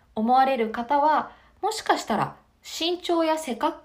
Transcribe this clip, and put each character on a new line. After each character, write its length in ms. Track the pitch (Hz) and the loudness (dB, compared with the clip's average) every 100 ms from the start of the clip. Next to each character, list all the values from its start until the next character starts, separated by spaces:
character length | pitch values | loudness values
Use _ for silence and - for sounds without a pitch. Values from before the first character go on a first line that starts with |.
| _ 220 | _ -4
思 180 | 226 | 2
わ 120 | 254 269 | 4 4
れ 100 | 254 | 2
る 140 | 214 | -2
方 300 | 240 233 285 | -4 0 2
は、 340 | 302 277 - - _ - | 4 2 0 -14 _ -6
も 120 | 403 | -4
し 80 | 427 | -4
か 160 | - 339 | -2 -2
し 80 | - | 0
た 100 | 202 | -2
ら 220 | 135 - _ _ | -2 -6 _ _
身 360 | - - 330 349 | -14 -6 -4 -4
長 260 | - 330 320 | -2 0 2
や 120 | 311 | 0
背 200 | 262 226 | -4 -2
格 200 | 302 - | -4 -4